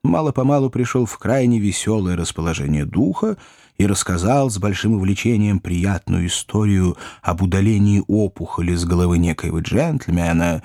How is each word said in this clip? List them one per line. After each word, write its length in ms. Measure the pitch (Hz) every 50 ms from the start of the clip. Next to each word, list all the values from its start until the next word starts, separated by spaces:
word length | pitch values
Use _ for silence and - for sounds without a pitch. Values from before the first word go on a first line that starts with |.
| -
мало-помалу 640 | 147 170 160 156 160 - - 127 135 143 143 135 131
пришёл 380 | - 123 123 117 - 127 123
в 100 | 107 -
крайне 400 | - - 95 123 139 127 120 120
весёлое 580 | 113 101 101 92 - - 107 110 110 95 90 90
расположение 680 | 85 85 - - - 82 85 80 - 69 71 76 73 73
духа 520 | - - 87 131 180 180 - - 220 202 - - - - _ _ _ _
и 100 | - -
рассказал 640 | 101 98 - - - 90 85 87 104 131 143 139 131
с 80 | 104 98
большим 340 | 98 104 98 - - 107 113
увлечением 640 | 101 95 95 101 - - 113 120 104 104 104 101 92
приятную 680 | - 90 87 87 90 98 98 - _ - 92 87 87
историю 720 | 90 - - - - - 107 107 104 98 95 92 87 - - - - - - -
об 180 | - 92 82
удалении 640 | 98 92 90 95 98 110 110 101 101 104 101 98 -
опухоли 680 | - 101 107 104 92 _ - 85 - - - 87 87 87
с 100 | 85 87
головы 320 | 85 87 87 90 87 87
некоего 420 | 85 87 85 78 - - 85 82 85
джентльмена, 1000 | 82 - - 107 151 170 151 135 - - 87 87 85 85 85 82 85 85 85 80 -